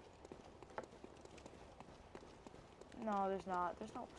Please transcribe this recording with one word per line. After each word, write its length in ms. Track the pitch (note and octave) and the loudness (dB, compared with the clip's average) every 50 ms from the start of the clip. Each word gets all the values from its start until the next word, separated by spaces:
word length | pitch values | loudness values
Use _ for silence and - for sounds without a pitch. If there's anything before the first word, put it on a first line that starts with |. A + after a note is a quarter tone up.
| - - - - - - - - - - - - - - - - - - - - - - - - - - - - - - - - - - - - - - - - - - - - - - - - - - - - - - - - - - - - A3+ | -12 -12 -12 -12 -10 -10 -10 -10 -10 -10 -12 -12 -12 -4 -2 -2 -2 -2 -6 -10 -10 -10 -10 -10 -12 -10 -10 -10 -10 -10 -10 -10 -10 -10 -10 -10 -10 -10 -10 -12 -10 -10 -10 -10 -8 -10 -10 -10 -10 -10 -10 -10 -12 -12 -12 -12 -12 -8 -4 0 4
No, 240 | A3 G3+ G3 G3 | 6 8 8 8
there's 180 | F#3+ G3 F#3+ - | 8 8 6 4
not. 320 | F#3+ F3+ F3+ F3+ F3 - | 4 6 6 6 6 4
There's 160 | - A3 A3 - | 2 -2 -2 -2
no 140 | B3+ - - - | -4 -4 -4 -6